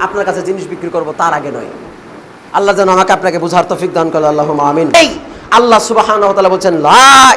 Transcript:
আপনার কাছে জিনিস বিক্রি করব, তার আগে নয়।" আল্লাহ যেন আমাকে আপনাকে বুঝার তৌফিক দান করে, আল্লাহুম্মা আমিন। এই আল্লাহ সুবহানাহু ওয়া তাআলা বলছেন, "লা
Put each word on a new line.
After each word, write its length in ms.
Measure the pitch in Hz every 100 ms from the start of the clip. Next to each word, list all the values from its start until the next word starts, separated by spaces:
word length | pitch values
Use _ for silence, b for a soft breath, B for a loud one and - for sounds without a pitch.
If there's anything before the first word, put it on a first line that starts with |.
আপনার 240 | 190 202
কাছে 180 | 185 175
জিনিস 240 | 170 190 160
বিক্রি 220 | 170 170
করব, 260 | 170 156 151
তার 160 | 170
আগে 160 | 151 139
নয়।" 160 | 127 95 - - - - - - - -
আল্লাহ 220 | 160 202
যেন 140 | 190 190
আমাকে 240 | 185 190
আপনাকে 260 | 185 180 165
বুঝার 260 | 170 180 -
তৌফিক 240 | 202 180
দান 180 | 170 165
করে, 160 | 160 151
আল্লাহুম্মা 420 | 151 151 151 143
আমিন। 220 | 151 165
এই 240 | 330 302 - - B B
আল্লাহ 280 | 226 240 220
সুবহানাহু 440 | 220 214 208 214
ওয়া 100 | 202
তাআলা 160 | 196 190
বলছেন, 260 | 185 190
"লা 600 | 170 147 220 269 269 262